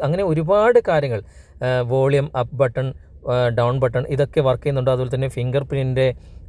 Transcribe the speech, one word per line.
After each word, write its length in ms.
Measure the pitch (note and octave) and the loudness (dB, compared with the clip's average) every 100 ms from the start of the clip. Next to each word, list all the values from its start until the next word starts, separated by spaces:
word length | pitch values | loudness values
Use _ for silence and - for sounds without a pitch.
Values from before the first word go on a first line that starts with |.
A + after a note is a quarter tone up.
| C#3+ | 0
അങ്ങനെ 160 | E3+ G3 | 0 0
ഒരുപാട് 480 | D#3 D#3+ G3+ A3 A#3+ A3+ | 0 2 4 6 4 4
കാര്യങ്ങൾ, 320 | D#3+ C#3+ A2+ - - - - B2+ | 0 0 -4 -8 -18 -20 -6 -2
ആ, 20 | B2+ A#2+ | 0 0
വോളിയം 340 | C3 C3+ C#3 C#3 B2+ | 2 2 2 0 -2
അപ്പ് 160 | A#2+ B2+ | -4 0
ബട്ടൺ, 260 | C3 A#2 C3 - - - - | 0 0 -6 -8 -16 -14 -4
ആ, 40 | B2 A#2+ A#2 | 0 0 2
ഡൗൺ 160 | A#2+ C3 | 0 2
ബട്ടൺ, 180 | B2+ B2 B2 | 0 -2 -4
ഇതൊക്കെ 260 | C#3 C#3+ - C3 | -2 -2 0 0
വർക്ക് 140 | B2 | 0
ചെയ്യുന്നുണ്ടോ, 280 | D3+ C#3 B2+ B2+ | -2 -2 0 0
അതുപോലെ 160 | B2+ B2+ | -2 -2
തന്നെ 140 | C3 B2+ | -4 -4
ഫിംഗർ 280 | B2 C3+ C3+ | -2 -2 -2
പ്രിൻറ്റിൻ്റെ 380 | C#3 C3 B2+ C3 B2 - - | -4 -2 0 0 -2 -12 -20